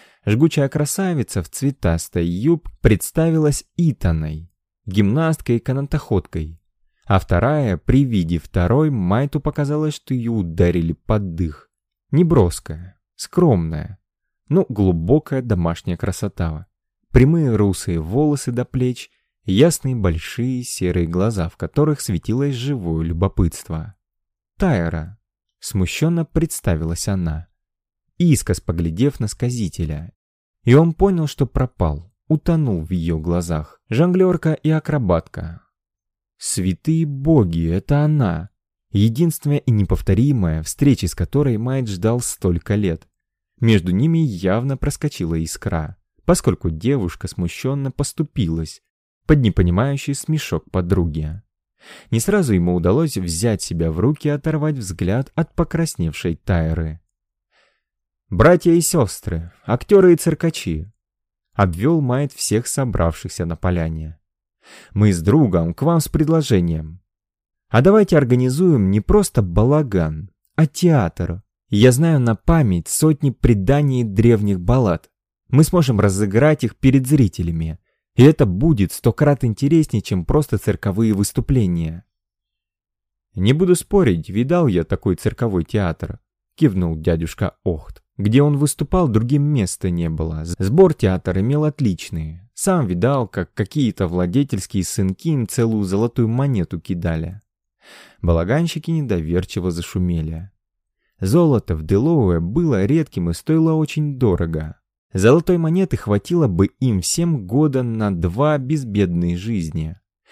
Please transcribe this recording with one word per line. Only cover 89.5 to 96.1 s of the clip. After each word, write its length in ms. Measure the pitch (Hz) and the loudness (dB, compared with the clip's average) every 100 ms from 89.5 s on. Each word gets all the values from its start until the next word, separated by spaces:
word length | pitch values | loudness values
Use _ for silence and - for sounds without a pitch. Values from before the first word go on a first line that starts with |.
| 143 92 - 95 | 0 -2 -4 -4
не 180 | 87 85 | -2 -2
было. 340 | 80 80 78 80 87 | -4 -4 -6 -8 -4
Сбор 360 | 95 147 190 | 0 4 4
театр 440 | 151 98 92 - 90 | 4 0 0 -2 -2
имел 260 | 107 147 | 0 0
отличный. 760 | 151 143 123 87 - 82 78 85 95 | -2 0 -2 -2 -6 -8 -8 -12 -18
Сам 320 | - - 180 113 | -6 -2 0 0
видал, 420 | 87 113 139 113 | 0 0 0 -2
как 260 | - 87 | -6 -6
какие-то 540 | - 104 151 123 - 90 | -4 -4 -2 -2 0 -2
владетельские 760 | 90 90 110 139 104 - 101 | 0 0 0 -2 -4 -4 -4
сынки 460 | 90 - 95 95 160 | -4 -2 -2 -2 -2
им 180 | 147 110 | -2 -2
целую 380 | - 113 110 | -2 0 0
золотую 420 | 95 98 117 | 0 0 -2